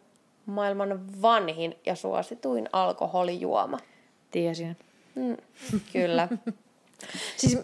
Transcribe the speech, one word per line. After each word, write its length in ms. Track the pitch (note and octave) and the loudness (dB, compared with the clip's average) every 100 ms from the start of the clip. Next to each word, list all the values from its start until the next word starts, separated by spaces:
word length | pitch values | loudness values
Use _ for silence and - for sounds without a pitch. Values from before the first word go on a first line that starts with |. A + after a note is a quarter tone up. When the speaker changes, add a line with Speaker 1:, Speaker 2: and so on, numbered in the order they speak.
| _ _ _ _ G#3 | _ _ _ _ -6
Speaker 1:
maailman 760 | G3+ G3+ G3 G3 F#3+ F#3+ G3 | -2 0 0 -2 -2 -6 2
vanhin 540 | A3+ A3+ E3+ D#3+ E3 - - | 6 6 4 -2 -4 -4 -4
ja 100 | F3 | -2
suosituin 720 | F#3+ F#3+ F#3 A#3+ C4+ A#3+ G#3+ | 0 -2 -2 -4 -2 -2 0
alkoholijuoma? 1040 | F#3+ F#3 F3+ F3+ F3+ F3+ F3+ - G#3 - - - - _ _ _ | 2 2 2 0 0 0 -2 0 2 2 -4 -8 -20 _ _ _
Speaker 2:
Tiesin. 460 | F3 E3+ E3 E3+ E3+ _ _ _ C4 | -2 0 -2 -6 -10 _ _ _ -6
Speaker 1:
Mm, 220 | B3+ - - - C4 G#3+ - | -4 -4 -10 -14 -4 -4 -2
kyllä. 340 | F#3+ F3 E3 F3 A#3 - | 0 2 2 2 -2 -6
<laughs> 920 | - _ _ _ - - - - - | -10 _ _ _ -20 -14 -10 -8 2
Speaker 2:
Siis, 200 | B3+ B3 | 2 4